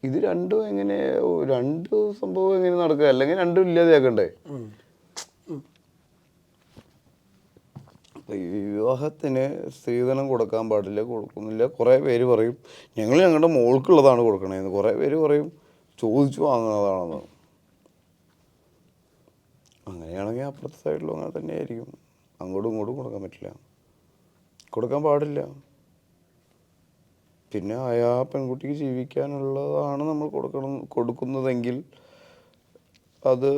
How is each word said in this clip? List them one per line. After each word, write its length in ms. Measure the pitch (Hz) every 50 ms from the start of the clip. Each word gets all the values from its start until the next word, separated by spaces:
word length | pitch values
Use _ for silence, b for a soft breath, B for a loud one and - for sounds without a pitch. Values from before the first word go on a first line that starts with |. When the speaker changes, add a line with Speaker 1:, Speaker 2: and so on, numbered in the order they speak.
| -
Speaker 1:
ഇത് 180 | 135 131 165 -
രണ്ടും 440 | 196 180 175 180 185 202 214 220 214
എങ്ങനെ, 500 | 202 - 196 202 202 202 - - 131 - -
ഓ, 180 | - 175 165 151
രണ്ട് 680 | 135 135 123 123 135 151 165 170 - 220 214 214 208 208 214
സംഭവം 360 | - 190 185 185 190 190 196
എങ്ങനെ 200 | 190 185 180 175
നടക്കുക? 300 | 175 175 160 156 143 147
അല്ലെങ്കിൽ 300 | 147 135 127 135 143 165
രണ്ടും 260 | 190 180 175 175 185 190 180
ഇല്ലാതെയാക്കണ്ടേ? 600 | 170 170 170 165 160 147 131 131 117 104 98 82 - - _
Speaker 2:
ഉം. 260 | - 143 131 117 107 107 - _ _ _ _ _ _ _ - - _ _ _ _ -
ഉം. 120 | 170 143 - _ _ _ _ _ _ _ _ _ _ _ _ _ _ _ _ _ _ _ _ _ _ - - _ _ _ _ _ _ _ _ _ _ _ _ _ _ _ _ _ _ - - - _ - _ _ _
Speaker 1:
അപ്പൊ 180 | - - _ 107
ഈ 120 | 101 92 85 92 104 98 104 101
വിവാഹത്തിന് 960 | 104 110 120 131 127 139 156 151 - - 147 131 131 131 139 147 - - - 139
സ്ത്രീധനം 520 | - - - 120 120 123 127 135 135 139 135 131
കൊടുക്കാൻ 380 | 120 113 104 - 110 113 113
പാടില്ല, 320 | 107 104 98 92 104 104 110
കൊടുക്കുന്നില്ല. 640 | 120 120 113 104 107 - - 107 110 110 110 113
കുറേ 300 | 135 - - 117 120 127 131 151
പേര് 180 | 143 123 120 123
പറയും, 320 | 127 123 110 110 117 120 - B B B B B B B -
"ഞങ്ങൾ 180 | 110 107 123 160 185
ഞങ്ങളുടെ 220 | 185 165 156 156
മോൾക്കുള്ളതാണ് 760 | 170 165 135 120 120 127 135 135 - 185 151 135 139 131 120 120 113
കൊടുക്കണേന്ന്." 420 | 104 95 95 95 95 95 95 98
കുറേ 220 | 92 101 98 110 -
പേര് 240 | - 151 147 143
പറയും, 360 | 160 156 151 147 147 147 165 - b b b b b b b _ - -
"ചോദിച്ചു 380 | 113 107 131 143 139 143 139
വാങ്ങുന്നതാണെന്ന്." 800 | 160 151 135 120 113 110 107 104 101 101 95 95 90 85 80 76 - - _ _ _ _ _ _ _ _ _ _ _ _ _ _ _ _ _ _ _ _ _ _ _ _ _ _ _ _ _ _ _ _ _ _ _ _ _ _ _ _ _ _ _ _ _ _ _ _ _ _ _ -
അങ്ങനെയാണെങ്കിൽ 540 | 95 87 82 80 85 95 98 104 117 123 135
അപ്പുറത്തെ 360 | 139 139 143 - - - - _
സൈഡിലും 280 | 151 151 156 160 156 -
അങ്ങനെ 180 | 156 151 - - -
തന്നെയായിരിക്കും. 500 | - 156 160 160 - - 120 113 117 - - _ _ _ _ _ _ _ _ _
അങ്ങോട്ടും 300 | 87 92 92 98 101 117
ഇങ്ങോട്ടും 260 | 110 110 107 101 127
കൊടുക്കാൻ 260 | 139 131 123 110 101 98
പറ്റില്ല, 280 | 90 - - - 50 - - _ _ _ _ _ _ _ _ _ _ _ _ _ _ _ _ _ _ _ _ _ _
കൊടുക്കാൻ 320 | - 113 110 120 127 143 151
പാടില്ല. 380 | 156 147 143 147 147 143 147 139 143 139 139 _ _ _ _ _ _ _ _ _ _ _ _ _ _ _ _ _ _ _ _ _ _ _ _ _ _ _ _ _ _ _ _ _ _ _ _ _ _ -
പിന്നെ 220 | 104 92 101 107 123 131 127 120 117 117 120
ആ 120 | 120 123 131 127
പെൺകുട്ടിക്ക് 440 | - 143 135 127 127 131 - 139 143
ജീവിക്കാനുള്ളതാണ് 1300 | 147 156 139 127 127 127 131 - 147 139 139 143 139 139 135 135 139 139 143 143 147 147 143 139 139 147 156
നമ്മൾ 180 | 156 147 151 151 147
കൊടുക്കണം, 360 | 147 127 135 143 135 135 135 139 135 - - -
കൊടുക്കുന്നതെങ്കിൽ 840 | - 120 120 120 127 - 127 135 135 131 131 127 123 117 123 123 131 180 _ b b b b b b b b b b b b b b b _ _ - _ _ _ _ _ _ _ _ - 139 131
അത് 180 | 123 127 139 139